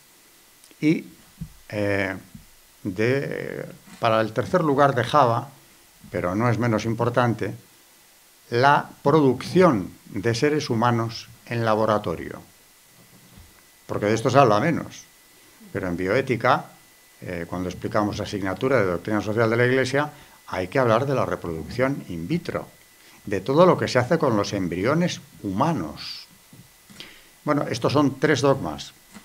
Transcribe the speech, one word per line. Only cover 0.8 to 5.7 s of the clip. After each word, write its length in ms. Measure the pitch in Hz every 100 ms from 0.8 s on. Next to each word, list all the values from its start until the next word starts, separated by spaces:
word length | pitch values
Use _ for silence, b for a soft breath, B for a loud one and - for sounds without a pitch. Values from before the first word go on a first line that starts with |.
y, 240 | 151 - - - - - - - -
eh, 480 | 107 101 98 95 95 - - - - _ _
de, 800 | 107 92 113 135 147 50 - - - - - -
para 220 | 117 110
el 120 | 110
tercer 300 | 110 107 180
lugar 320 | 160 139 143
dejaba, 540 | 135 117 151 127 117 123 - -